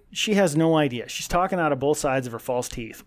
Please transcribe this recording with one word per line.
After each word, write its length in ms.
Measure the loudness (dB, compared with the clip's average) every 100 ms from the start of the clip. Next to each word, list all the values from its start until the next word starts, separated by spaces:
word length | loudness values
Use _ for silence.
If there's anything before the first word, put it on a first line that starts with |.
| _
she 240 | -4 0
has 220 | 4 4 4
no 200 | 4 4
idea. 300 | 2 -2 -8
She's 220 | -10 -2
talking 300 | 0 0 0
out 120 | 0
of 60 | 2
both 200 | 0 0
sides 280 | 0 0 -2
of 60 |
her 60 | -8
false 300 | -4 -4 -4
teeth 320 | -8 -12 -14